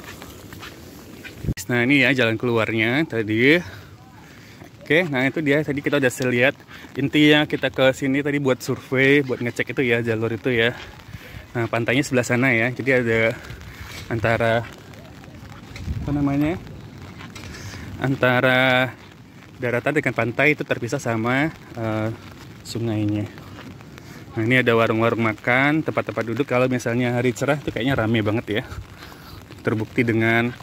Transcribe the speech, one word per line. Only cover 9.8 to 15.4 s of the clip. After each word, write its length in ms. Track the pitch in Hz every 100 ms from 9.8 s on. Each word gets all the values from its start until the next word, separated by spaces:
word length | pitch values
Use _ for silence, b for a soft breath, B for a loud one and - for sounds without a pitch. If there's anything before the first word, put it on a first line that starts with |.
| 127
ya, 160 | 117
jalur 260 | 117 110 113
itu 160 | 113 135
ya. 240 | 120 117 123 B B B B B B -
Nah, 160 | 123 113
pantainya 320 | 117 117 123
sebelah 240 | 143 127 120
sana 240 | 123 131
ya. 180 | 117 117
Jadi 160 | 127 127
ada 420 | 127 117 113 113 - B B B B B B -
antara, 560 | 117 113 117 113 113 110 - - - - - - -